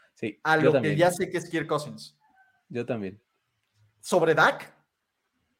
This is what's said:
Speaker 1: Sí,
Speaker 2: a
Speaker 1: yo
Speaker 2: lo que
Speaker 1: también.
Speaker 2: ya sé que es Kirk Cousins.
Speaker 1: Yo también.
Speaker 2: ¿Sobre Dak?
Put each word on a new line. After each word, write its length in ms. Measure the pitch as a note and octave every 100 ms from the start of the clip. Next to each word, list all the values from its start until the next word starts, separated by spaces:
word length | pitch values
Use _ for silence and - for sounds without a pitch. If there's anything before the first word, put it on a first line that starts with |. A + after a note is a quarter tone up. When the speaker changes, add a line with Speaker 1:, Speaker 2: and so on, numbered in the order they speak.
| _
Speaker 1:
Sí, 260 | - A2 -
Speaker 2:
a 120 | D3+ D#3
Speaker 1:
yo 60 |
Speaker 2:
lo 80 | D#3
que 40 | C#3
Speaker 1:
también. 200 | D3+ D3
Speaker 2:
ya 140 | F3
sé 180 | F3+ F3+
que 80 | F3
es 100 | -
Kirk 180 | D#3+ C#3+
Cousins. 500 | D3 D3 A2 - _ _ _ _ _ -
Speaker 1:
Yo 160 | A#2 A#2
también. 360 | A#2 G2 G2+ _ _ _ _ _ _ _ _
Speaker 2:
¿Sobre 340 | - F#3 D#3+
Dak? 400 | D3+ G#3 C#4 - _ _ _ _ _ _ _ _